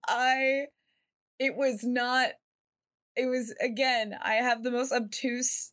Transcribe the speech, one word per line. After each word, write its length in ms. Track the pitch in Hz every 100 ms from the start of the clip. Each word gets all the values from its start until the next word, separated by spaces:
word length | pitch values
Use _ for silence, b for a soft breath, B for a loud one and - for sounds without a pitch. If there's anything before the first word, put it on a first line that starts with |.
| -
I, 580 | 233 254 262 269 269 285 _ _ _ _ _ _ -
it 180 | 269 -
was 280 | 269 214
not, 480 | 233 247 247 262 247 - _ _ _ _ _ _ _ -
it 100 | 254
was, 260 | 254 226 -
again, 560 | 247 220 262 240 214 196
I 140 | - 220
have 280 | 247 233
the 80 | 240
most 200 | 240 262
obtuse 800 | 233 214 - 262 240 254 - -